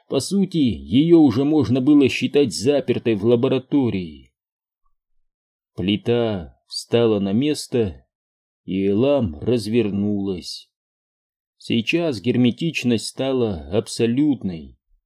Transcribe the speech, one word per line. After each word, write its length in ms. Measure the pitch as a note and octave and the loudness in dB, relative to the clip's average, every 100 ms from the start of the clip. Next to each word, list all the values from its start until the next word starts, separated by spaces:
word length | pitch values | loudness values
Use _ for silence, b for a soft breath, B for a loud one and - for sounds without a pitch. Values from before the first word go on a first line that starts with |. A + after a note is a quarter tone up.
| - | -4
По 120 | C3 | -4
сути, 380 | - G3 F#3 E3 | -2 -2 0 0
ее 600 | B2+ D2+ C#2 A#2 E3 E3+ | 0 -2 0 2 6 6
уже 260 | D3 G#2+ | 6 4
можно 360 | C#3+ D#3 A#2 C3 | 0 0 2 2
было 280 | C3 D3 B2+ | 4 4 4
считать 460 | - B2+ D3 C3+ | 0 -2 0 0
запертой 640 | - A#2 C#3+ - A2 A#2+ G#2 | 0 0 0 0 -2 0 0
в 80 | |
лаборатории. 1080 | A2 A#2+ C3 C3 - C#3+ B2 G2 E2+ C#2+ C2 _ _ _ _ _ _ _ _ _ _ _ _ _ _ | 2 2 2 -2 0 0 0 -2 -8 -14 -20 _ _ _ _ _ _ _ _ _ _ _ _ _ _
Плита 840 | - F#2 G#2 - A#2+ A2+ G2 C#2+ _ - | -6 -2 -2 0 0 0 -4 -10 _ -16
встала 500 | - - A#2 A#2 G#2 | -14 -2 2 4 2
на 140 | G2 | 0
место, 720 | G#2+ D3 C#3+ - B2 G#2 D#2 _ _ _ _ _ _ | 0 0 -4 -4 -2 -2 -6 _ _ _ _ _ _
и 220 | - F#2+ G2 | -6 -2 0
Элам 520 | G2+ C3+ C#3+ G#2 D2 | 2 2 0 -2 -4
развернулась. 1300 | G#2+ A#2+ G#2 A#2+ G#2 G2 G#2 G2+ G2 F2+ - - - _ _ _ _ _ _ _ _ _ | -2 -2 0 0 0 -2 -2 -2 -4 -8 -10 -16 -20 _ _ _ _ _ _ _ _ _
Сейчас 600 | - A#2 G#2+ E3+ E3 A2 | -4 -2 0 -2 -2 -2
герметичность 880 | A#2+ A#2+ B2 - E3 - B2 A2 - | -2 2 2 0 -4 -2 -2 -2 -4
стала 600 | - C3+ C3 A2+ E2+ C#2+ | -6 -4 -2 -2 -4 -4
абсолютной. 1040 | G#2 G#2+ - A#2 B2 D3+ C3+ F#2+ E2+ C2+ _ _ _ | -4 -4 -2 -2 0 0 0 -4 -10 -14 _ _ _